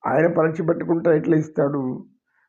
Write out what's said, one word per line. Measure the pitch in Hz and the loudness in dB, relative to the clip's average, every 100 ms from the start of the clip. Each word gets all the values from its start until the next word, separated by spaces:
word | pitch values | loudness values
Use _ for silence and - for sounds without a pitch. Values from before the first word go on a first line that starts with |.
| - | -2
ఆయన | 131 170 | 2 2
పరీక్ష | 165 160 160 165 | 2 0 0 -2
పెట్టుకుంటా | 170 160 170 165 | -2 0 0 2
ఎట్లా | 156 - 160 | 2 2 0
ఇస్తాడు? | 156 - 143 143 127 131 - _ _ _ | 0 -2 -2 -2 -4 -6 -12 _ _ _